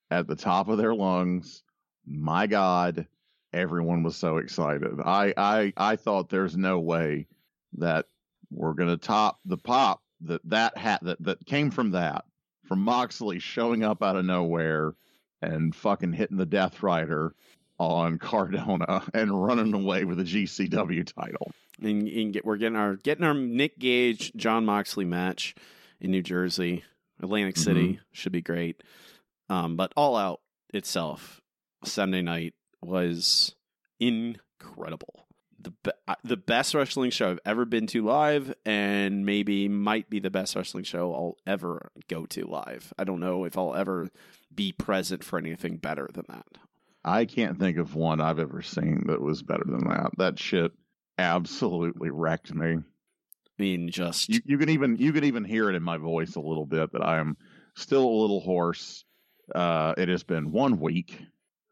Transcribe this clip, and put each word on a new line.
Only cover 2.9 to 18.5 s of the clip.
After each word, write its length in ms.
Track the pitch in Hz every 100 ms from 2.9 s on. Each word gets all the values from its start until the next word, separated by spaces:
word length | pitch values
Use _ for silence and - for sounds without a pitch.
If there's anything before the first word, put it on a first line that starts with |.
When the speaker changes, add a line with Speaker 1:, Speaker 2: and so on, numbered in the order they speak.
| 82 80 _ _ _ _
Speaker 1:
everyone 500 | 85 90 85 85 85
was 140 | 82 80
so 220 | 85 80
excited. 600 | - - 76 73 - 71
I, 280 | - 98 101 -
I, 360 | 101 110 101 -
I 180 | 101
thought 340 | 110 - 101 87
there's 280 | 95 95 85
no 240 | 95 92
way 480 | 82 85 78 73 73 _ _ _ _ -
that 280 | 85 80 - _ _ _ -
we're 240 | 76 80
gonna 220 | 78 87 85
top 420 | - 107 107 -
the 120 | 92 87
pop 460 | - 127 120 92 _ _
that, 180 | 82 85 85
that 300 | 107 113 -
ha-, 220 | 110 98
that, 200 | 90 -
that 240 | 87 90 -
came 240 | 143 147
from 220 | 110 113
that, 320 | 90 82 73 - _ _ _
from 160 | - 95
Moxley 580 | 104 123 123 - 110 90
showing 460 | - - 117 117
up 180 | 107 101
out 140 | 101 95
of 80 |
nowhere 720 | 92 90 85 82 80 78 78 - _ _ _ _
and 320 | 82 80 82
fucking 380 | - 107 101 92
hitting 220 | 85 104 98
the 100 | 90
Death 360 | 101 92 -
Rider 500 | 101 85 80 78 80 - _ _ _ -
on 400 | 85 82 85 82
Cardona 840 | - 110 90